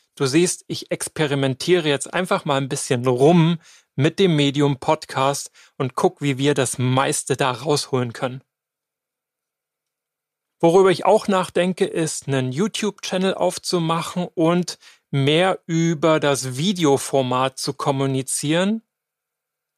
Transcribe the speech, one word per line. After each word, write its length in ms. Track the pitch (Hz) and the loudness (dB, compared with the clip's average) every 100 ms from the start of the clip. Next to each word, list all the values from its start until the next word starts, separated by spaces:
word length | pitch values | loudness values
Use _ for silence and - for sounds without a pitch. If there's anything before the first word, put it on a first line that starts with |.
| _ - | _ -6
Du 100 | 135 | 0
siehst, 380 | 151 180 - - | 2 2 -2 -10
ich 240 | 139 - | -10 -8
experimentiere 960 | 175 - - 151 143 135 127 - 180 151 | -8 -6 -4 -2 0 -2 -2 0 0 2
jetzt 240 | 139 - | -2 -2
einfach 320 | 170 185 190 | -4 -2 -2
mal 120 | 156 135 | 0 -2
ein 120 | 135 | -2
bisschen 380 | - - 127 127 | -6 -2 -2 0
rum 540 | 123 143 175 160 170 - - _ | 4 6 6 4 0 -6 -20 _
mit 240 | - 147 160 | 0 0 2
dem 160 | 190 | 2
Medium 440 | 151 139 139 143 139 | 2 2 2 0 0
Podcast 760 | - 156 - 135 135 139 - _ - - | -2 -2 -2 -2 0 -2 -6 _ -16 -6
und 180 | 131 | -6
guck, 260 | - 185 - | 0 -2 0
wie 180 | 143 131 | -4 0
wir 160 | 139 | 0
das 240 | 143 123 - | 0 0 0
meiste 580 | 127 131 135 151 - 131 | 0 2 0 -2 -4 -2
da 160 | 139 | -2
rausholen 600 | 117 151 147 - 131 120 | -2 -2 -2 -2 -4 -4
können. 300 | - 131 127 _ _ _ _ _ _ _ _ _ _ _ _ _ _ _ _ _ _ _ _ _ _ | -6 -8 -8 _ _ _ _ _ _ _ _ _ _ _ _ _ _ _ _ _ _ _ _ _ _
Worüber 320 | 170 185 190 | 4 6 6
ich 140 | 170 | 4
auch 240 | - 208 - | 4 2 2
nachdenke, 580 | 190 170 - 180 180 196 | -2 0 0 0 0 -2
ist, 400 | 175 160 - - | -2 -4 -6 -2
einen 240 | 135 127 | -2 -2
YouTube-Channel 840 | 131 214 - 208 - - 185 190 | -2 -4 -2 -6 -6 -6 -2 -2
aufzumachen 920 | - 180 - - 175 160 165 - 180 175 | 0 -2 -2 -4 -2 0 -2 -4 -6 -6
und 420 | - 160 175 170 - - _ _ | 0 2 2 -2 -8 -18 _ _
mehr 480 | 139 139 156 190 - - | 0 2 2 2 -2 -4
über 520 | 165 165 160 160 156 | 0 0 0 2 2
das 380 | 143 131 131 127 | 2 -2 -4 -4
Videoformat 1040 | 180 180 151 135 - 139 127 127 131 - | -4 0 2 2 0 -2 0 0 -2 -4
zu 160 | - | -8
kommunizieren. 1080 | - 147 135 139 135 131 - 143 165 196 220 - _ _ _ _ _ _ _ _ | -6 -2 -2 0 -2 -4 -4 -2 0 0 -2 -8 _ _ _ _ _ _ _ _